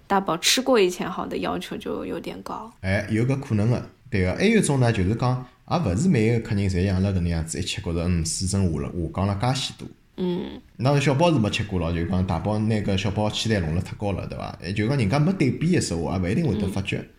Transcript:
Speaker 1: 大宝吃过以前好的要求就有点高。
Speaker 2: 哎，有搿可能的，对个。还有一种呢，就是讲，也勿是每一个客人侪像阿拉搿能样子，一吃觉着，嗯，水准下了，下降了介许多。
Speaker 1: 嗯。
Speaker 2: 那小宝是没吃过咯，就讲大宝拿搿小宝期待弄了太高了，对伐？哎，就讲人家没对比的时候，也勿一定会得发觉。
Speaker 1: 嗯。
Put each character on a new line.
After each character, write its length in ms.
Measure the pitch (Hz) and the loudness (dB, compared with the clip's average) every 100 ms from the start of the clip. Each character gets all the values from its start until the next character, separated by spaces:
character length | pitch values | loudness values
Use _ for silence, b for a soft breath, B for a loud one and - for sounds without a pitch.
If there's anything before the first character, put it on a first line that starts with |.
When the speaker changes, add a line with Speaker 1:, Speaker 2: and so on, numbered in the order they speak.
| - | -2
Speaker 1:
大 140 | 196 | 0
宝 160 | 196 165 | 0 0
吃 260 | - - | 2 2
过 160 | 262 247 | 4 4
以 100 | 185 | 4
前 220 | 180 185 | 0 -6
好 160 | 185 - | -6 -6
的 100 | - | -4
要 200 | 175 180 | -4 -4
求 180 | 185 - | -6 -10
就 300 | - - - | -6 -6 -6
有 140 | 175 | -8
点 200 | 175 180 | -8 -12
高。 300 | 196 - 214 - | -10 -12 -12 -8
Speaker 2:
哎， 220 | 95 - 95 | -2 -2 0
有 140 | 107 | 0
搿 160 | 127 135 | 2 0
可 160 | - 107 | 0 0
能 120 | 110 | 2
的， 220 | 117 - - - | 0 -2 -16 -4
对 140 | 101 | 0
个。 140 | 92 - | 2 2
还 80 | |
有 160 | 196 226 | 4 4
一 20 | |
种 160 | 151 139 | 4 4
呢， 140 | 120 | 4
就 100 | 101 | 4
是 140 | 90 117 | 2 2
讲， 280 | 123 127 B B - | 0 0 B B -4
也 80 | 165 | -2
勿 180 | 131 90 | 0 2
是 120 | 185 | 4
每 200 | 135 110 | 4 4
一 20 | |
个 80 | 120 | 2
客 160 | - | 0
人 160 | 104 98 | 0 2
侪 160 | 92 98 | 2 2
像 80 | |
阿 60 | 92 | 2
拉 100 | 98 | 2
搿 40 | |
能 120 | 95 85 | 2 0
样 160 | 82 | 0
子， 140 | 80 69 | -2 -4
一 40 | |
吃 200 | 92 - | -4 -6
觉 100 | 90 | -4
着， 120 | 85 | -2
嗯， 200 | 85 87 | 0 0
水 220 | 80 - 95 | 0 -2 -2
准 260 | 98 92 | 2 2
下 60 | 73 | 0
了， 80 | 69 | -4
下 240 | 87 80 | -4 -4
降 140 | - 98 | -2 -2
了 100 | 98 | 0
介 180 | 123 131 | 0 0
许 140 | - - | -4 -8
多。 120 | - - _ - | -16 -16 _ -6
Speaker 1:
嗯。 420 | 180 175 67 - - - | -4 -4 -6 -12 -16 -2
Speaker 2:
那 180 | 123 143 | 2 4
小 120 | 139 | 4
宝 200 | 135 175 | 4 4
是 60 | 147 | 4
没 100 | 104 | 2
吃 140 | - | -2
过 140 | 101 92 | -2 -2
咯， 120 | 82 | 0
就 120 | 85 | 0
讲 200 | 85 92 | 0 0
大 140 | 92 82 | 0 0
宝 180 | 92 107 | 0 0
拿 180 | 110 110 | 0 0
搿 200 | 104 95 | 0 0
小 140 | 104 | 0
宝 180 | 95 107 | 0 -2
期 200 | - 110 | -2 0
待 100 | 107 | 0
弄 160 | 78 | 0
了 80 | 82 | -2
太 120 | - - | -4 -6
高 160 | 104 | -4
了， 140 | 87 - | -4 -6
对 100 | 65 | -8
伐？ 180 | 50 - | -10 -10
哎， 100 | 80 | -6
就 140 | 104 107 | -2 0
讲 100 | 139 | 2
人 140 | 98 | 2
家 80 | 139 | 2
没 140 | 147 | 2
对 180 | 190 135 | 2 0
比 240 | - 160 | 2 2
的 60 | 160 | 2
时 120 | - | 0
候， 200 | 82 73 | -2 -2
也 60 | 90 | -2
勿 100 | 87 | 0
一 60 | 131 | 0
定 100 | 160 | 0
会 80 | - | 0
得 100 | 101 | -2
发 120 | 98 | -2
觉。 160 | 95 - | -4 -6
Speaker 1:
嗯。 80 | - | -8